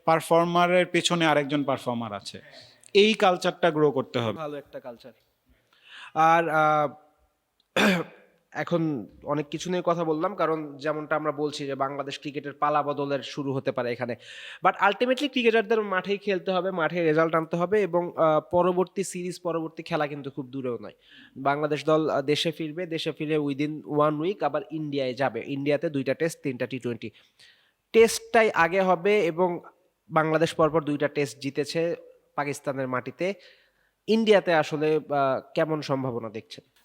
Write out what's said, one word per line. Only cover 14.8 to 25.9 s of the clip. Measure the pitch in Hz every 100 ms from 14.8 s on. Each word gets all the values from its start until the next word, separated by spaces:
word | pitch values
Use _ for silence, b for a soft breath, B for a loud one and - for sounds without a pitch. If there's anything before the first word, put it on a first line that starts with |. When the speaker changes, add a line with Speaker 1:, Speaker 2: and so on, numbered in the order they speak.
| 196
Speaker 2:
ultimately | 202 247 254 285
ক্রিকেটারদের | 262 233 226 202 226
মাঠেই | 208 185 180 202
খেলতে | - 190 170
হবে, | 185 185
মাঠে | 185 156 175
রেজাল্ট | 165 156 160 160
আনতে | 160 170
হবে | 175 214
এবং, | 190 175 175 -
আহ, | 160 156 -
পরবর্তী | 175 175 180 180 -
সিরিজ, | 185 180 180 170
পরবর্তী | 170 165 160 165
খেলা | 165 165 147
কিন্তু | 147 135
খুব | 139 127
দূরেও | 135 127 117
নয়। | 101 - B B B -
বাংলাদেশ | 139 143 151 147 143
দল, | 156 156
আহ, | 113
দেশে | 139 143 170
ফিরবে, | - 160 156 180
দেশে | 160 165
ফিরে | 143 151 156
within | 143 135 151 151
one | - 147 151 151
week | 165 202 151
আবার | 151 -
ইন্ডিয়ায় | 156 151 139 131
যাবে। | 120 131 110 -
ইন্ডিয়াতে | 139 143 143
দুইটা | 170